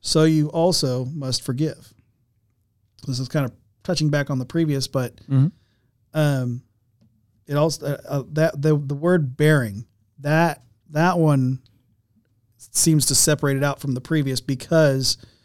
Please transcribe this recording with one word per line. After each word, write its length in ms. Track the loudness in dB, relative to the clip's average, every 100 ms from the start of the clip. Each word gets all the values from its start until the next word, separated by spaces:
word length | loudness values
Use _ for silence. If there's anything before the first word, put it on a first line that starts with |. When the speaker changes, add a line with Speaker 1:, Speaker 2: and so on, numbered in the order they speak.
Speaker 1:
so 220 | 0 2
you 280 | 4 2 0
also 560 | 0 2 2 -2 -4 -6
must 360 | -8 -6 -6
forgive." 500 | -4 -4 -4 -6 -20 _ _ _ _ _ _ _ _ _ _ _ -10
This 100 | -8
is 100 | -4
kind 160 | -4
of 80 | -4 -8 _ _
touching 260 | -6 -2 0
back 200 | 0 -2
on 80 | -4
the 60 |
previous, 420 | -4 -2 0 -2 -2
but, 300 | -4 -6 -10 0
Speaker 2:
Mm-hmm. 180 | 2 2 0 _ _ _ _ _
Speaker 1:
um, 480 | 0 0 0 -4 -8 _ _ _ _ _ _ _ _ -6
it 80 |
also, 320 | 0 0 -2 -6
uh, 100 | -8 -6
uh, 160 | -8 -4
that 280 | 0 0 0
the, 160 | 0 0
the 180 | -2
word 420 | -2 2 2 0 0
bearing, 500 | 2 4 0 -8 -14 _ _ _
that, 440 | 0 2 2 -2 _ _ _
that 260 | 0 0 2
one 420 | 2 2 0 -2 _ _ _ _ _ _ _ _ _ _
seems 480 | -8 -2 2 2 2
to 80 |
separate 420 | 2 2 2 0 0
it 60 |
out 180 | -2 -2
from 140 | -4
the 60 | -6
previous 400 | -2 -2 0 -4
because 760 | -4 -6 0 4 4 2 -2 -4 -10 _